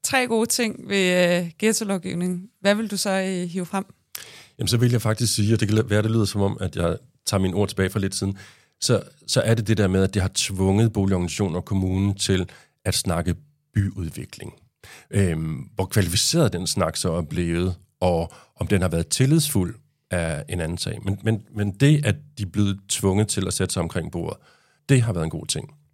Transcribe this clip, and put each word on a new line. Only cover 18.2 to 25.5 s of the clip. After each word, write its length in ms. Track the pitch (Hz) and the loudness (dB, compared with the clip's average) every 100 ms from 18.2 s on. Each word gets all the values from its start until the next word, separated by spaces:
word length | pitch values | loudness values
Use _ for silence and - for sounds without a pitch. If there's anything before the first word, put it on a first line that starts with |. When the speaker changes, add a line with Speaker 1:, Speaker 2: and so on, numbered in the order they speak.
| 82 - - _ | -2 -10 -20 _
Speaker 2:
om 100 | 85 | 0
den 160 | 101 | 2
har 60 | 90 | 2
været 200 | 82 85 | 0 -2
tillidsfuld, 680 | - 131 160 151 101 87 - _ _ _ | 0 4 4 2 0 -2 -6 _ _ _
er 320 | 90 82 76 73 | -4 -2 -4 -4
en 120 | 90 | -4
anden 180 | 80 87 | -4 -4
sag. 200 | - - | -6 -6
Men, 140 | 98 101 | -4 -2
men, 200 | 110 110 - | -2 -2 -4
men 160 | 107 104 | -4 -4
det, 360 | 95 139 151 147 | 2 4 4 2
at 100 | 101 - - | -2 -6 -10
de 40 | |
er 40 | 98 | -6
blevet 320 | 101 101 101 - | 0 0 0 -6
tvunget 400 | - 98 95 107 | -2 2 2 0
til 180 | - 95 | 0 -4
at 60 | |
sætte 200 | - 95 | -2 -2
sig 80 | - | -2
omkring 300 | 85 90 82 | -4 -4 -6
bordet, 240 | 85 80 - _ _ _ _ - | -6 -8 -10 _ _ _ _ 2
det 140 | 139 | 4
har 100 | 113 | 4
været 120 | 87 | 0
en 60 | 80 | -2
god 160 | 80 | -4
ting. 280 | - | -6